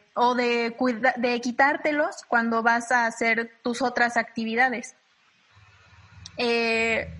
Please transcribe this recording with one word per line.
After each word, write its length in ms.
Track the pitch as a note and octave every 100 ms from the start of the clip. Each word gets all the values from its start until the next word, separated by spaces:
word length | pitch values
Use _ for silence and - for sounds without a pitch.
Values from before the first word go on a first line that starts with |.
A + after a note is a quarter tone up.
| _
o 220 | - B3
de 400 | B3 B3 A#3+ A#3 A#3
cuida-, 360 | B3+ A3 B3+ B3
de 240 | A#3+ A#3+
quitártelos 840 | B3 A#3+ C#4 D#4+ D#4 D4 E4 F#4+ -
cuando 340 | A#3+ A#3 A3+
vas 280 | A3+ A#3 B3
a 140 | B3 A3+
hacer 460 | A3+ A#3 A3+ A#3 _
tus 180 | B3 A#3
otras 360 | B3+ B3 A#3+ A#3+
actividades. 760 | A3 - A3+ A3+ C4 A#3 - - _ _ _ _ _ _ - _ _ - - - - -
Eh, 720 | A#3+ A#3 A#3 A3+ A3+ A3 - -